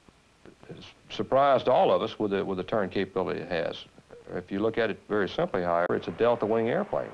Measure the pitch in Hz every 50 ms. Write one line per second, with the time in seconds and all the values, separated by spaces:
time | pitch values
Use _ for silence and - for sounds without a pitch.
0 | _ _ - _ _ _ _ _ - - - _ - - 82 - - - - _
1 | - - - - 104 - 127 135 143 143 135 117 - 123 127 160 190 135 95 90
2 | 107 110 - - 107 101 98 98 101 98 98 92 90 - - 110 98 90 - 104
3 | 95 95 - 95 90 90 82 80 82 82 90 82 78 - - - - - _ -
4 | - - - - - - 90 90 90 - 98 98 110 113 110 117 113 107 95 -
5 | - - 101 104 95 85 - - 170 180 - 95 87 87 85 85 87 - 110 107
6 | - 101 85 90 110 120 120 110 117 101 113 113 113 117 135 185 208 - - 73
7 | 62 -